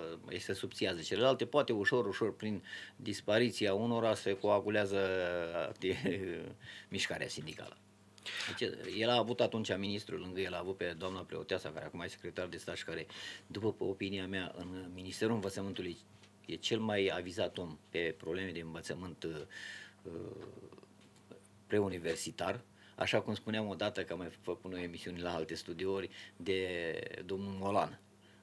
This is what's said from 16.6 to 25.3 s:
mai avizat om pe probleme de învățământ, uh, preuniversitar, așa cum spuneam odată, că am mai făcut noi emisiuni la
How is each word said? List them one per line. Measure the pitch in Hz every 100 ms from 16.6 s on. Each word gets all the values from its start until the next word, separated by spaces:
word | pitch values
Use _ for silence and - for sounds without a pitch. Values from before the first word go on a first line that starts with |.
| - 113
mai | 110 104 95 85
avizat | 90 90 90 -
om | 87 73 -
pe | 82 85 78
probleme | 82 90 95
de | 85
învățământ, | 82 82 80 82 90 80
uh, | 82 78 - - - - - - - 85 95 - - - - - - - - - - - - - -
preuniversitar, | 104 101 92 82 82 - - 87 120 - - -
așa | - - 113
cum | 107
spuneam | 107 - 110 107
odată, | 87 104 104
că | 87
am | 85
mai | 85 -
făcut | - 87 95
noi | 90
emisiuni | 87 82 - 87
la | 87